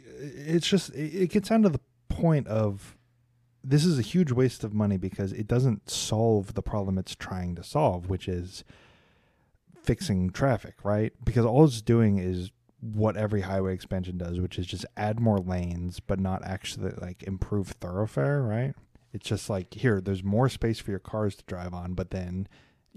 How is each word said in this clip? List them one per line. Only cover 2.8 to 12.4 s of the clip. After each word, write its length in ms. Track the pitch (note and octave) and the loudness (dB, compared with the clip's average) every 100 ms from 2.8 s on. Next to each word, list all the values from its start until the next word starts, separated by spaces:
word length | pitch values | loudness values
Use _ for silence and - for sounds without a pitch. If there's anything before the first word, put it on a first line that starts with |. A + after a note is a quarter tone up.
| - - _ _ _ _ _ _ | -10 -20 _ _ _ _ _ _
this 220 | C3 D3 F3 | 2 4 6
is 120 | C#3+ | 4
a 60 | |
huge 280 | A2 F3+ D#3 | 2 2 2
waste 320 | B2 B2+ - | 4 2 2
of 100 | A2 | -4
money 240 | G#2+ G#2 F#2+ | 2 2 2
because 340 | F#2 - G2 | 0 -4 -4
it 160 | G#2 G#2 | -4 0
doesn't 420 | A#2+ C3 G#2 - | 2 4 0 -4
solve 640 | - - G#2+ A#2 G#2+ F#2 | -8 -2 2 4 4 2
the 80 | - | -6
problem 360 | - G#2+ G2 F#2+ | -4 -4 0 -2
it's 180 | F2+ - | -4 -10
trying 400 | - F#2 F2+ F2 | -8 -6 -6 -6
to 80 | |
solve, 460 | - C#3+ C#3+ F2+ F2+ | -6 0 2 0 -2
which 180 | F#2 - | -4 -2
is 360 | F2+ F2+ - - - _ _ _ _ _ _ _ _ _ - | -4 -6 -12 -20 -20 _ _ _ _ _ _ _ _ _ -4
fixing 480 | - A#2+ - F#2+ F2+ | 0 0 0 0 0
traffic, 460 | - C3+ A2+ - - | 2 2 2 -4 -8
right? 300 | G2+ G#2 A2 - | 0 0 0 -2
Because 220 | - A#2+ A2+ | 0 2 4
all 200 | B2 D#3 | 8 8
it's 160 | A2+ | 6
doing 380 | G#2+ A#2 A2 G2+ | 2 4 6 4
is 320 | F#2 F2+ | 0 -2